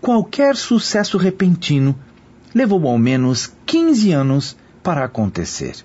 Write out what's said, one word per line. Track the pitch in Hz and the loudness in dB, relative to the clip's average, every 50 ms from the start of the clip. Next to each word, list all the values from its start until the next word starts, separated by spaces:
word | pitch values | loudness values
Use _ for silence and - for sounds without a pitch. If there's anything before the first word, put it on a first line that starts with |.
qualquer | - - 247 226 202 - - - 285 277 277 | 0 0 0 0 0 -2 -2 0 0 0 0
sucesso | - - - 240 226 - - - 208 208 - - | -2 -2 0 0 0 0 0 -2 -2 -2 0 -2
repentino | 196 185 190 185 190 196 185 175 170 - - 151 139 135 135 139 135 - - - - - - - - - - - | 0 0 0 0 2 2 2 2 2 0 -2 0 2 2 0 0 -2 -8 -20 -20 -20 -20 -20 -20 -20 -20 -4 -2
levou | 226 262 226 196 190 160 | 0 2 2 2 2 2
ao | 135 123 117 | 2 2 2
menos | 117 123 131 131 127 127 127 120 - - - _ - | 2 2 2 2 0 0 0 -2 -4 -10 -14 _ -10
quinze | - - 330 330 330 311 226 214 202 170 | -2 0 0 2 2 2 4 4 2 2
anos | 139 135 135 135 143 135 - - _ - - - - _ | 2 2 2 0 0 -2 -4 -10 _ -20 -20 -20 -8 _
para | - 170 143 135 | -4 -2 -2 -2
acontecer. | 127 - - 110 98 - - 85 - - - 71 64 - - - | -4 -2 -2 -4 -2 -2 -4 -8 -6 -6 -8 -8 -10 -10 -12 -20